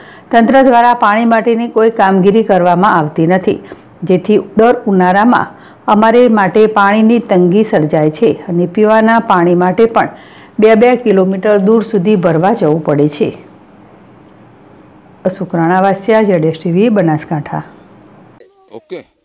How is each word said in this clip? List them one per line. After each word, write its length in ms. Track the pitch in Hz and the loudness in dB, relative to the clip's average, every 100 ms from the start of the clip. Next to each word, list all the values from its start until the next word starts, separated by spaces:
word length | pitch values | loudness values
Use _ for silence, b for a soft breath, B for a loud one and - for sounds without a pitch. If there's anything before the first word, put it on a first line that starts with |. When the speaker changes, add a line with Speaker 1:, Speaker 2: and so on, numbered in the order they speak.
| B B - | B B -2
Speaker 1:
તંત્ર 300 | 233 226 269 | 0 2 2
દ્વારા 320 | 269 233 240 | 4 4 2
પાણી 320 | 240 214 214 233 | 2 0 0 0
માટેની 420 | 226 233 226 233 | 0 0 -2 -4
કોઈ 220 | 220 226 | -2 0
કામગીરી 540 | 226 190 196 196 220 | 0 0 2 2 2
કરવામાં 500 | 208 185 180 175 202 | 0 0 2 2 0
આવતી 340 | 180 151 170 165 | 0 -2 -2 0
નથી, 320 | 185 - - B B B - | 0 -2 -6 B B B -8
જેથી 340 | 170 180 180 202 - - | -2 -2 0 -2 0 0
દર 260 | 233 247 220 | 0 0 -2
ઉનાળામાં 600 | 190 180 196 233 214 - B B B - | 0 2 2 2 0 -2 B B B -2
અમારે 400 | 208 220 240 247 | 0 2 4 2
માટે 400 | 214 190 214 214 | 2 0 2 2
પાણીની 520 | 214 196 220 220 233 | 2 0 2 2 0
તંગી 440 | 233 190 180 202 | 0 0 2 0
સર્જાય 460 | 214 185 151 160 151 | 0 -2 -2 0 -2
છે 220 | 151 226 - - | 0 -2 -2 -6
અને 180 | 175 170 | -4 -4
પીવાના 540 | 214 214 220 220 226 | 0 0 2 2 0
પાણી 360 | 226 185 175 175 | 0 0 2 0
માટે 300 | 180 185 226 | 0 0 0
પણ 240 | 226 - B B B B - | 0 -4 B B B B 0
બે 160 | 214 220 | 2 4
બે 200 | 247 247 | 2 0
કિલોમીટર 600 | 220 190 185 190 214 208 | 0 0 0 -2 -2 0
દૂર 260 | 196 226 | 2 0
સુધી 320 | 208 202 190 208 | 0 -2 0 0
ભરવા 380 | 175 160 185 | 0 0 0
જવું 320 | 220 156 160 151 | 0 -2 -2 -2
પડે 220 | 143 147 | 0 -2
છે. 300 | - - - - - - - - - - - - - - - - - - - - - 190 | -2 -6 -8 -18 -20 -20 -20 -20 -20 -20 -20 -20 -20 -20 -20 -20 -20 -20 -20 -20 -10 -8
અશોક 300 | 185 180 175 | -8 -6 -4
રાણાવાસિયા, 680 | 165 185 196 190 - 220 | -2 0 0 -2 -2 0
ઝેડ 220 | 208 175 160 | 0 0 -2
એસ 140 | 156 | -4
ટી 80 | 180 | -4
વી, 180 | 175 233 | 0 0
બનાસકાંઠા. 720 | 208 170 156 - 151 - 156 - - - - - - - - _ _ _ | 0 0 -2 -4 -10 -8 -12 -12 -20 -20 -20 -20 -20 -20 -20 _ _ _
Speaker 2:
ઓકે, 320 | 110 - 175 - _ | -20 -18 -18 -18 _